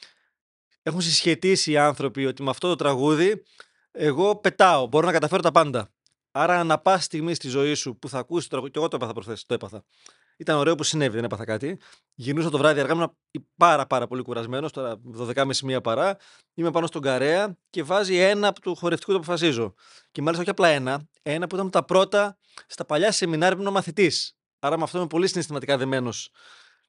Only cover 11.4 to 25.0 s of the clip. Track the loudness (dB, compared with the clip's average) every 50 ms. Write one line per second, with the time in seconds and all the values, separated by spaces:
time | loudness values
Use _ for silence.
11.4 | -6 -6 -6 -4 -4 -6 -8 -10 -14 -20 -20 _ _ _ _ -10 -6 -4 -2 -2
12.4 | 0 0 2 4 4 4 4 4 2 0 0 0 -2 -4 _ _ _ _ -14 -14
13.4 | -14 _ _ 4 6 6 6 4 2 0 -2 -2 -2 -4 -6 -8 -8 -6 -8 -8
14.4 | -6 -6 -6 -6 -6 -8 -8 -8 -8 -8 -8 -10 -14 -14 -12 -10 -8 -4 -2 0
15.4 | 0 0 -2 -4 -4 -4 -4 -2 -2 -2 0 0 0 0 -2 -4 _ -20 -20 _
16.4 | _ _ _ -4 -2 -2 0 0 -2 -2 -4 -4 -2 -2 0 0 2 2 2 0
17.4 | 0 -2 -6 -12 _ _ -8 -6 -4 0 0 0 0 2 2 4 4 4 4 4
18.4 | 2 0 0 -2 -4 -6 -4 -2 -2 -2 -2 -2 0 0 -2 0 0 -2 -2 0
19.4 | 2 2 2 0 -2 -4 -6 _ _ -20 -20 -20 _ _ -8 -4 -2 -2 -2 -2
20.4 | -2 -4 0 2 4 4 4 2 0 -4 -4 -6 -8 -12 _ _ -8 -6 -4 -4
21.4 | -4 -4 -4 -4 -2 0 0 0 2 4 4 4 4 4 2 0 0 0 -4 _
22.4 | _ _ -20 -20 -20 -16 -14 -12 -6 -2 0 2 2 2 0 0 -2 -2 0 2
23.4 | 2 2 2 0 -2 -2 -2 -2 -2 -2 0 2 2 2 2 -2 -6 -8 -12 _
24.4 | _ _ _ _ -2 -2 0 0 -2 -2 -4 -4